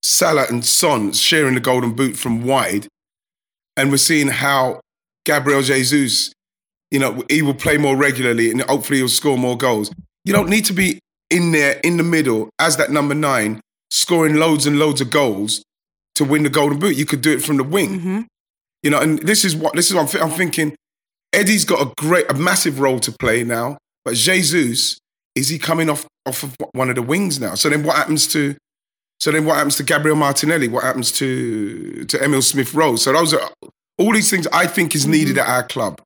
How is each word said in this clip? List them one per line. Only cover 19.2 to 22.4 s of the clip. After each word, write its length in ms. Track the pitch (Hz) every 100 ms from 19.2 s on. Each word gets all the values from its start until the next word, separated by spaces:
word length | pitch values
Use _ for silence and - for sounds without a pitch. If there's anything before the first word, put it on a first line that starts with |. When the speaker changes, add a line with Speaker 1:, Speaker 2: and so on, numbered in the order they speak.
Speaker 1:
this 260 | 165 214 190
is 100 | 156
what, 180 | 156
this 140 | 151 175
is 60 | 185
what 60 |
I'm, 60 | 147
thi-, 120 | 156
I'm 120 | 156
thinking. 440 | 160 180 151 151 147 _ _ _ _ _
Eddie's 320 | 185 196 214
got 160 | 156 170
a 120 | 139 -
great, 320 | 151 175 -
a 40 |
massive 480 | 135